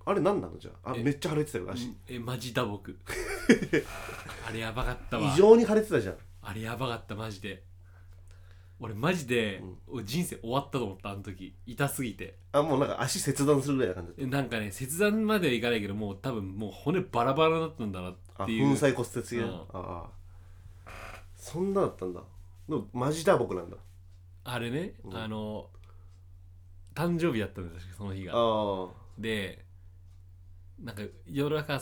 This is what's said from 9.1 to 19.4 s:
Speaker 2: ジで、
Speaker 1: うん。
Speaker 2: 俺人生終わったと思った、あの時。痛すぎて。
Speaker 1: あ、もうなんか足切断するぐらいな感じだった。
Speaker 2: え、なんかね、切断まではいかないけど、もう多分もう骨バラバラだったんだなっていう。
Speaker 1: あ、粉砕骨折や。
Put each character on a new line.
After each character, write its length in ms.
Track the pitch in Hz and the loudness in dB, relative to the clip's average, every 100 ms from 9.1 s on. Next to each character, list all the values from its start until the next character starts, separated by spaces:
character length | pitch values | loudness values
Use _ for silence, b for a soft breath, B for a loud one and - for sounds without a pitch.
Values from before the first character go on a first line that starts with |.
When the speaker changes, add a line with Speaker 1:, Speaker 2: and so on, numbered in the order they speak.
Speaker 2:
ジ 120 | 185 123 | 0 2
で、 340 | 120 107 95 | 2 2 -2
Speaker 1:
う 20 | |
ん。 140 | 92 92 - | -10 -14 -10
Speaker 2:
俺 180 | 127 | -8
人 180 | 101 156 | -2 -2
生 140 | 175 - | -2 -4
終 140 | 113 | -2
わ 100 | 131 | -2
っ 40 | 139 | 0
た 120 | 135 | -2
と 60 | |
思 100 | 104 | -2
っ 20 | 95 | -4
た、 80 | 104 | -8
あ 60 | 101 | -8
の 60 | |
時。 320 | 101 92 92 - 120 | -8 -10 -12 -14 -12
痛 220 | 120 139 | -2 -2
す 160 | 139 | 0
ぎ 100 | 120 | -4
て。 240 | 95 87 - - | -6 -12 -12 2
Speaker 1:
あ、 100 | 143 | 2
も 140 | 160 135 | 4 4
う 40 | |
な 60 | 139 | 2
ん 20 | |
か 120 | - | 0
足 200 | 127 - | -2 0
切 260 | 147 135 143 | 0 2 4
断 160 | 139 | 4
す 80 | 143 | 4
る 60 | 135 | 2
ぐ 100 | 110 | 2
ら 0 | |
い 20 | |
な 40 | |
感 100 | 90 | 0
じ 40 | 87 | -8
だ 60 | |
っ 20 | - | -6
た。 60 | |
Speaker 2:
え、 40 | 131 | -2
な 160 | 139 | 0
ん 60 | 120 | 0
か 100 | 113 | -2
ね、 100 | 104 | -4
切 280 | - 131 165 | -6 -6 2
断 280 | 208 220 214 | 4 4 4
ま 140 | 214 | 4
で 80 | 160 | 4
は 60 | |
い 60 | 120 | 2
か 100 | 120 | 2
な 60 | 113 | 2
い 40 | |
け 80 | 101 | 0
ど、 60 | |
も 180 | 101 104 | -2 -4
う 60 | 95 | -4
多 120 | 135 | -4
分 160 | 113 95 | -4 -4
も 200 | 98 104 | -6 -6
う 40 | |
骨 280 | - 143 180 | -4 0 0
バ 240 | - 120 | 2 2
ラ 80 | 127 | 4
バ 160 | 135 160 | 6 6
ラ 100 | 160 | 4
だ 80 | 160 | 0
っ 60 | |
た 100 | 151 | -4
ん 80 | 107 | -4
だ 100 | 92 | -4
な 80 | 90 | -6
っ 60 | 92 - - 98 | -10 -14 -4 0
て 60 | |
い 100 | 113 | 4
う。 40 | 139 | 4
Speaker 1:
あ、 120 | 135 | 6
粉 80 | 143 | 4
砕 80 | |
骨 140 | 123 117 123 - | 4 -2 -4 -4
折 120 | |
や。 80 | 120 | -2